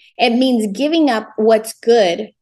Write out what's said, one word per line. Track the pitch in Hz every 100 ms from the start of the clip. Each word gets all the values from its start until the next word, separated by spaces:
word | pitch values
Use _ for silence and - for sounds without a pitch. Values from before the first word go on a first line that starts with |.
| _ -
It | 247
means | 240 262 240 214 190
giving | 294 330 294
up | 220 - -
what's | 220 220 220 -
good | 226 233 185 156 214 _